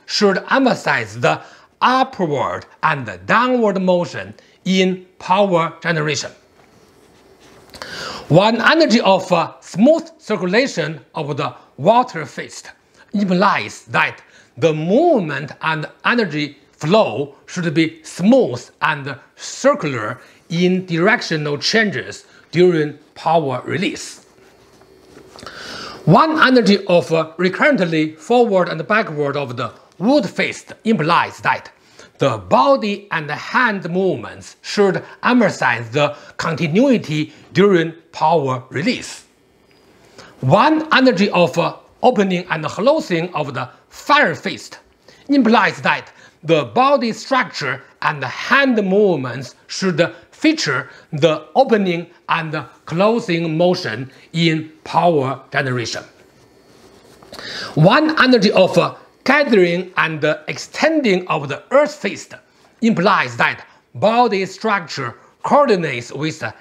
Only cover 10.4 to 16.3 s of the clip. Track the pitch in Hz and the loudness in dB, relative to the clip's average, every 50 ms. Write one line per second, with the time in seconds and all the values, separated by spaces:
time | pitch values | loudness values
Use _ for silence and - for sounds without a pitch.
10.4 | 180 180 185 226 277 262 - 175 151 151 160 139 - _ - 170 156 139 147 127 | -2 0 0 0 0 0 -2 -4 -6 -6 -8 -12 -16 _ -10 -10 -8 -6 -6 -6
11.4 | 147 127 - - - _ _ - 135 185 226 240 247 240 - 165 151 - - - | -6 -6 -8 -12 -20 _ _ -2 2 4 4 4 2 0 -2 -10 -10 -10 -12 -14
12.4 | 156 120 - - - - - _ _ _ _ _ _ _ - 202 208 180 185 175 | -16 -14 -16 -18 -20 -20 -20 _ _ _ _ _ _ _ -6 -4 -2 0 2 2
13.4 | 208 196 170 139 104 110 - - - - 123 165 156 131 113 - - _ _ - | 2 2 2 0 -2 -6 -10 -16 -12 -6 -2 -2 -2 -2 -4 -8 -18 _ _ -20
14.4 | _ _ _ - 135 165 156 156 156 175 196 262 349 349 311 226 180 151 135 139 | _ _ _ -2 0 0 0 0 -2 0 2 2 4 4 2 2 0 -2 -6 -8
15.4 | 151 135 - - - 160 160 156 151 - - _ - 190 233 240 220 170 | -8 -10 -10 -8 -6 -4 -4 -4 -6 -8 -10 _ -4 -2 0 0 0 -2